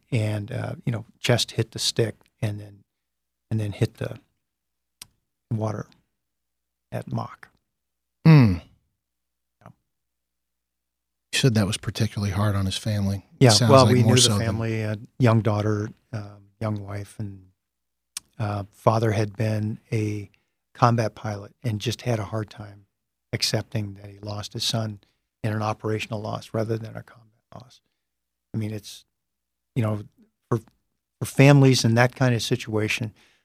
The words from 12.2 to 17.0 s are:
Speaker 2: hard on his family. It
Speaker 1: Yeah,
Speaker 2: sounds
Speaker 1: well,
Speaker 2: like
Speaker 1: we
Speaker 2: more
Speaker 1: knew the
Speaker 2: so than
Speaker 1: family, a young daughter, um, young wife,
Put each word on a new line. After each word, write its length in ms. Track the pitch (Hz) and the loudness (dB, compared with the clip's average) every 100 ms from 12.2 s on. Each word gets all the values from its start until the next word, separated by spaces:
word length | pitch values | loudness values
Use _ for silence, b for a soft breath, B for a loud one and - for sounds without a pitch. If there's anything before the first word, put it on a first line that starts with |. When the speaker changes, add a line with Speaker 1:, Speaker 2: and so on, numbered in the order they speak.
| 101 | -4
Speaker 2:
hard 220 | 92 104 98 | -2 0 0
on 100 | 95 | -2
his 100 | - | -4
family. 480 | 113 104 98 98 - _ | -4 -2 -2 -4 -8 _
It 40 | |
Speaker 1:
Yeah, 60 | 127 | 6
Speaker 2:
sounds 200 | 107 120 | 6 6
Speaker 1:
well, 140 | 135 123 | 8 8
Speaker 2:
like 80 | |
Speaker 1:
we 80 | 127 | 6
Speaker 2:
more 120 | 117 | 6
Speaker 1:
knew 20 | 127 | 4
the 60 | |
Speaker 2:
so 160 | 117 101 | 4 2
than 80 | 113 | -2
Speaker 1:
family, 360 | 110 113 110 | -2 -4 -4
a 160 | 107 107 123 - | -4 -6 -10 2
young 220 | 123 110 | 4 4
daughter, 500 | 107 104 107 104 107 - _ | 2 0 0 -2 -4 -10 _
um, 380 | 107 104 101 101 _ | -12 -12 -18 _ _
young 240 | 110 104 | -6 -6
wife, 320 | 98 101 | -8 -12